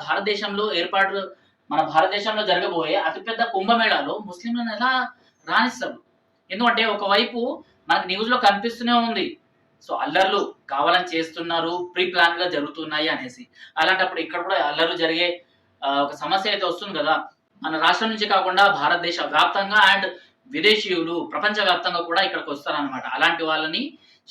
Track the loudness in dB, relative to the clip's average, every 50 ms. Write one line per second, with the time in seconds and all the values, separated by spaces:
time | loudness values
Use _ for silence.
0 | -2 -2 -2 -2 0 -2 -2 -2 -4 -4 -4 -4 -2 -2 -2 -2 -2 0 2 2
1 | 2 2 0 -4 -6 -8 -12 _ _ _ _ _ _ -4 -2 -2 0 2 4 4
2 | 4 4 2 -2 -2 -2 -2 -2 0 0 0 0 0 -2 -2 -2 -2 0 0 0
3 | 0 -2 -4 -4 -8 -6 -2 -2 -2 -2 -2 -2 2 2 2 2 4 2 0 0
4 | -2 -4 -6 -8 -8 -12 -14 -10 -8 -6 -4 -4 -4 -4 -4 -2 0 0 0 0
5 | -2 -4 -8 _ _ _ _ _ -6 0 2 2 2 2 -2 -6 -8 -10 -10 -12
6 | _ _ _ _ _ _ _ _ _ -10 -4 0 2 2 2 2 0 0 0 -2
7 | 0 2 2 2 2 0 -2 -4 -4 -4 -6 -8 -12 _ _ _ _ 0 0 0
8 | 0 -2 -4 -4 0 0 2 4 4 4 4 4 0 -4 -4 -2 0 4 4 4
9 | 4 2 0 -2 -4 -4 -6 -12 _ _ _ _ _ _ _ _ -8 -6 -4 -4
10 | -2 0 4 4 4 4 4 0 -2 -2 -6 _ -10 -6 -2 0 2 2 2 2
11 | 0 -2 -2 -4 -4 -4 -6 -8 -6 -2 -2 -2 -2 -2 -4 -4 -6 -6 -2 -2
12 | -2 0 2 2 2 2 2 0 -4 -2 -2 -4 -4 -4 -8 -10 -8 -6 -4 -2
13 | -2 -2 -2 -4 -6 -12 -14 -18 -20 _ _ -20 -20 -8 -2 0 2 2 4 2
14 | 0 -2 -2 -6 -6 -4 -6 -6 -2 0 0 0 0 0 0 0 0 0 0 0
15 | 0 0 0 0 0 -2 -2 -6 -10 _ _ _ _ _ _ -6 -4 -2 0 0
16 | 0 -2 -4 -6 -4 -2 0 0 0 0 -2 -2 -2 -2 -4 -6 -8 -8 -4 -2
17 | 0 2 0 0 -2 -8 _ _ _ _ _ -10 -8 -4 -2 2 4 4 4 2
18 | 0 -2 -2 -2 0 2 2 2 2 2 4 6 6 6 6 4 2 2 2 2
19 | 0 -2 -2 -2 -4 0 4 4 4 4 2 0 -2 2 4 6 6 6 6 4
20 | 0 -4 -8 -10 -20 _ _ _ _ -8 -4 2 4 4 4 4 2 -2 -2 -2
21 | -2 -2 -4 -4 -6 -4 -4 -2 0 0 0 2 2 2 2 2 0 -2 -2 -2
22 | -2 0 0 0 0 0 -2 -6 -6 -6 -8 -8 -6 -4 -4 -4 -4 -4 -6 -8
23 | -8 -6 -2 2 2 2 2 0 -2 -2 0 -2 -2 -4 -4 -4 -6 -6 -10 _
24 | _ _ _ _ _ -4